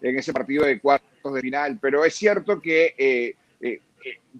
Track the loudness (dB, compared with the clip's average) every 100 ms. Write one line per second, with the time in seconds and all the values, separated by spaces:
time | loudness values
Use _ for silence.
0 | -4 -4 -4 -6 -2 0 2 2 2 2
1 | _ _ -8 -6 -4 -4 -4 -4 -2 2
2 | 2 2 0 0 -2 -4 0 2 2 2
3 | 2 2 -2 -8 _ _ -8 -8 _ _
4 | -18 -18 _ -10